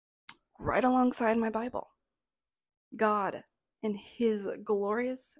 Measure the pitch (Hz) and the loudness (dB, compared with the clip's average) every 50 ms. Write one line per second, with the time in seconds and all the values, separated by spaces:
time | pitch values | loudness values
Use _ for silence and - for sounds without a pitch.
0 | _ _ _ _ - - - _ _ _ _ - - - 127 196 254 254 254 254 | _ _ _ _ -18 -18 -18 _ _ _ _ -6 -4 0 2 4 4 4 4 4
1 | 247 247 240 - 240 220 226 233 226 226 220 220 233 254 247 - - _ _ _ | 4 4 2 2 2 2 2 2 0 0 -2 -4 -6 -4 -6 -8 -10 _ _ _
2 | _ _ _ _ _ _ _ _ _ _ _ _ _ _ _ _ _ - - 214 | _ _ _ _ _ _ _ _ _ _ _ _ _ _ _ _ _ -12 -2 2
3 | 220 214 208 208 196 175 - - - _ _ _ _ _ _ - - 214 202 196 | 2 4 4 2 0 -2 -4 -6 -12 _ _ _ _ _ _ -6 -4 -4 -4 -4
4 | - - - - 240 226 214 202 196 185 - - 208 220 208 202 202 202 214 240 | -10 -12 -4 0 2 2 2 0 -4 -6 -8 -8 -2 -2 0 0 0 0 -2 -2
5 | 247 254 262 254 - - - | -2 -4 -4 -6 -10 -12 -14